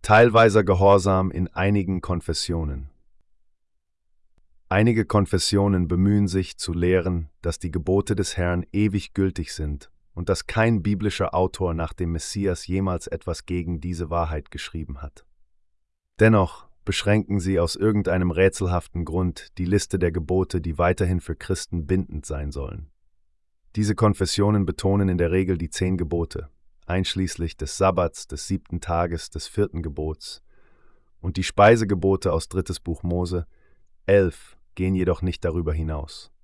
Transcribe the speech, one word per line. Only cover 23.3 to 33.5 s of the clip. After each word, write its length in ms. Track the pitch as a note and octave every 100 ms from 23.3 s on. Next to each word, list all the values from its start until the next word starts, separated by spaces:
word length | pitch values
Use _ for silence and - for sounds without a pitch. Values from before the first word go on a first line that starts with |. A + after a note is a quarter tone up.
| _ _ _ _ -
Diese 180 | G#2+
Konfessionen 720 | G#2 A2 G2 F#2+ - G2+ G#2 F#2
betonen 420 | - G2 G2+ G2
in 100 | F2+
der 120 | E2+
Regel 260 | F#2 F#2 F2
die 140 | E2
zehn 260 | - F#2 F#2
Gebote, 520 | D#2+ E2+ E2+ - - _ - _ -
einschließlich 720 | F2+ F#2 - F#2+ - E2 -
des 200 | D2 -
Sabbats, 520 | F#2+ F2+ E2+ - -
des 180 | D2+ -
siebten 340 | F#2+ _ E2+
Tages, 500 | - E2+ F2 E2 -
des 180 | E2 -
vierten 340 | - G2+ E2
Gebots, 600 | E2 C#2+ D#2 D2+ - - _ - - _ - - _ _
und 180 | F2+ F#2+
die 60 |
Speisegebote 880 | F#2 - G#2+ A#2 G#2+ F#2+ G2 F#2+ F#2+
aus 160 | - -
drittes 320 | F#2 - F2+
Buch 220 | - D#2+
Mose, 440 | F2 F2 F2+ F2+ E2